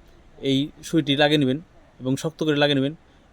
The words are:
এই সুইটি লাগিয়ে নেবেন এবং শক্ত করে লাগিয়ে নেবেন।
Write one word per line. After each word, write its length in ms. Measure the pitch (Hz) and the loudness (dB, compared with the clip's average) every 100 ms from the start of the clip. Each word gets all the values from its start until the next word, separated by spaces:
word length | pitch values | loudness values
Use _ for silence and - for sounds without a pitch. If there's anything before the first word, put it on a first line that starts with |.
| - - - - | -20 -20 -20 -8
এই 200 | 135 135 147 - | -2 0 -2 -8
সুইটি 300 | - 165 143 139 | -2 -2 0 2
লাগিয়ে 200 | 147 151 | 2 4
নেবেন 180 | 131 139 - - - _ | 2 -2 -8 -20 -20 _
এবং 120 | 127 135 | -4 -4
শক্ত 240 | 165 - | -4 -4
করে 140 | 156 143 | -2 2
লাগিয়ে 160 | 147 139 | 2 2
নেবেন। 140 | 135 160 _ _ _ | -2 -6 _ _ _